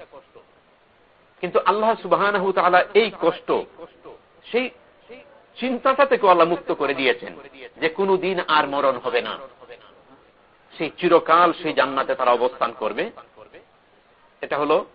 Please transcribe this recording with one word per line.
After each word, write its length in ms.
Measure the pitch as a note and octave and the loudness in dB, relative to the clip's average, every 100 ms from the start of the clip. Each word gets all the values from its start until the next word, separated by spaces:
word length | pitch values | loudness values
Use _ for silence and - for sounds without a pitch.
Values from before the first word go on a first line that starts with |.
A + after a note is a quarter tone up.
| D#3+ C#3 _ G#2+ _ _ _ _ _ _ _ _ _ - | -20 -20 _ -20 _ _ _ _ _ _ _ _ _ -12
কিন্তু 160 | F3+ D#3+ - | -2 0 0
আল্লাহ 260 | G#3 A3 G#3+ | 0 0 -2
সুবহানাহু 460 | F3+ E3+ G3+ G3+ F#3+ | -2 0 0 0 0
তাআলা 280 | F#3+ F3 F3+ F3 | 0 4 4 4
এই 140 | G3+ A3 - | 2 0 0
কষ্ট, 280 | E3 - - A#2+ F2+ - E3+ _ D3 A2 _ _ | -2 -2 -4 -4 -4 -16 -20 _ -20 -20 _ _
সেই 220 | - A#3 B3+ - _ _ _ B3+ - - _ - | -6 -4 -4 -12 _ _ _ -20 -20 -20 _ -8
চিন্তাটা 460 | B3 B3 C4+ C4+ C4+ | -6 -2 -2 2 2
থেকে 180 | A3+ G3 | 4 4
আল্লাহ 200 | F3 E3 | 4 4
মুক্ত 200 | E3+ - | 0 -4
করে 200 | D#3+ C#3 | -4 -4
দিয়েছেন 380 | C3+ C3 - F#2+ D#2 C#3 C3+ B2 - | 0 0 -2 -6 -16 -20 -20 -20 -6
যে 120 | D#3+ | -6
কোনো 240 | F#3+ G3 F#3 | -2 0 0
দিন 220 | F3+ F3+ - | 0 -4 0
আর 160 | D3+ C#3+ | 0 0
মরণ 280 | C#3+ C3+ B2 | 0 0 0
হবে 220 | B2+ A#2+ | -2 -4
না, 140 | A2 F#2+ C3+ _ B2 A#2+ G#2 - _ - _ _ _ _ _ | -4 -12 -14 _ -20 -20 -20 -20 _ -20 _ _ _ _ _
সেই 160 | - D3+ - | -10 -10 -2
চিরকাল 520 | F3 E3 E3 E3 F3 | 2 4 4 4 4
সেই 220 | E3 D#3 | 2 -4
জান্নাতে 380 | C#3 C3+ C3+ C3 | 0 0 -2 -4
তারা 180 | C3+ B2 | 0 2
অবস্থান 380 | A#2+ B2 - A#2 | 2 0 -2 -6
করবে। 320 | A#2 A2 A2+ G#3+ B2+ - A2 G#2 E3+ _ _ _ _ _ _ _ - | -4 -6 -6 -8 -10 -20 -20 -20 -20 _ _ _ _ _ _ _ -14
এটা 140 | D3 D3 | -6 -4
হলো 180 | D3 E3+ - | 2 0 0